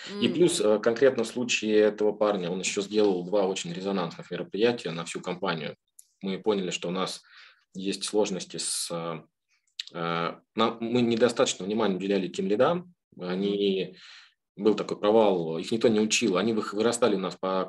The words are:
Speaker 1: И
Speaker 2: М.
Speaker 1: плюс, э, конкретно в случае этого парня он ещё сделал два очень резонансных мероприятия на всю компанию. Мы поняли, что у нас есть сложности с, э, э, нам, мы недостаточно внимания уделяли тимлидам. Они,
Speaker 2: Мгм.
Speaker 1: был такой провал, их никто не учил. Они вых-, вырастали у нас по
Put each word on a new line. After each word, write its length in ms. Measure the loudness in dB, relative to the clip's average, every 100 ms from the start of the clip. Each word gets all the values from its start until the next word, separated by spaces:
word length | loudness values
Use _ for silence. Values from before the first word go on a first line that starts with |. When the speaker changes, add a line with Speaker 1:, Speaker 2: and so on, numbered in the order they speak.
| -12 -2
Speaker 1:
И 80 | 0
Speaker 2:
М. 0 |
Speaker 1:
плюс, 320 | 4 2 4
э, 200 | 2 4
конкретно 440 | 2 4 4 4
в 40 | -2
случае 500 | -4 -4 -2 2 4
этого 320 | 4 4 0
парня 380 | 2 0 0 -2
он 100 | -4
ещё 220 | -4 -4
сделал 420 | -2 2 2 2
два 220 | 0 0 0
очень 260 | -2 -6
резонансных 580 | -6 -4 -2 -4 -8 -10
мероприятия 600 | -10 -8 0 0 0 -6
на 120 | -8
всю 160 | -8 -8
компанию. 560 | -8 -4 -4 -4 -8 -12 _ _ _ _
Мы 160 | -8 -4
поняли, 320 | 0 0 -2
что 180 | -4 -4
у 40 |
нас 300 | -4 -4 -6 -16 -20 -20 _ _
есть 300 | -8 -6 -6
сложности 540 | -2 0 0 -2 -8 -8
с, 320 | -6 -6 -6
э, 300 | -6 -6 -8 -12 _ _ _ _ -14 -10
э, 400 | -6 -4 -2 -4 -6 _ 0
нам, 220 | 0 0
мы 220 | 0 2
недостаточно 640 | 2 4 2 4 0 -2 -4
внимания 300 | 0 0 0
уделяли 320 | 0 0 0
тимлидам. 640 | -2 0 2 2 0 -6 _ _ -10
Они, 360 | -6 -2 -2 0
Speaker 2:
Мгм. 120 | 0 0 -4 -10 -20 -20 -20 _ _ 0
Speaker 1:
был 180 | 2 2
такой 220 | -2 -2
провал, 580 | 4 6 6 4 0 -4
их 140 | -2
никто 160 | 2 4
не 120 | 4
учил. 360 | 2 2 2 2
Они 140 | 0
вых-, 200 | 0 -2
вырастали 420 | 0 0 2 2 2
у 20 |
нас 160 | -2 -4
по 240 | -2 -2